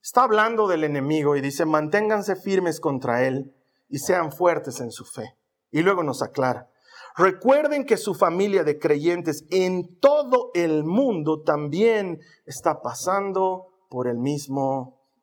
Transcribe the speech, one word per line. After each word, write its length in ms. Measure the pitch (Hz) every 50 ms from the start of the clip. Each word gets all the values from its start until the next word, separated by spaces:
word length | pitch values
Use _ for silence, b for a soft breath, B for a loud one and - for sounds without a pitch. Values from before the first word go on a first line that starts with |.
Está 220 | _ - - 247 254
hablando 440 | 247 214 214 214 226 233 220 214
del 160 | 190 180 156 156
enemigo 520 | 147 147 139 135 143 156 156 147 147 147
y 60 | 143
dice, 240 | 135 139 139 - 165
"Manténganse 680 | 156 156 151 151 151 180 208 214 214 220 208 190 208 190
firmes 440 | 190 - 196 190 185 175 170 156 156
contra 460 | - 156 139 127 - - 117 120 127
él 300 | 131 131 139 135 135 _ _ _ _ _ _ _
y 120 | _ 135 139
sean 320 | - - 185 180 165 151
fuertes 500 | 147 - 180 175 165 170 170 220 - -
en 100 | - 117
su 140 | - - 127
fe". 320 | - - 131 110 - _ _ _ _ _ _ _ _
Y 140 | - 151 165
luego 200 | 190 196 180 165
nos 180 | 147 127 156
aclara, 480 | 143 110 - 139 131 127 120 123 - _ B B B B B B B B B
"Recuerden 720 | - 175 190 185 185 - 240 269 294 302 285 302 285 254
que 120 | - 226
su 160 | - - 208 175
familia 480 | - 196 170 165 180 196 208 196 190 165
de 160 | 151 147 147
creyentes 680 | - 156 151 143 147 170 175 175 160 160 147 151 - -
en 480 | - 190 185 185 185 180 180 180 - _
todo 520 | - 277 294 302 285 247 254 247 233 247 -
el 300 | 175 170 165 156 151 151
mundo 600 | 160 180 233 277 262 208 165 147 156 156 151 156
también 760 | - 151 147 151 147 147 180 220 233 226 214 196 180 170 151 b b b b b
está 360 | - 139 - - 170 151 -
pasando 880 | - - - - - 180 190 196 202 196 190 190 190 185 185 185 185 - _ _ _ _
por 180 | - 123 127
el 100 | 123 120
mismo 840 | 117 123 139 147 147 143 139 135 139 135 135 135 135 127 131 _ _ _ _ _ _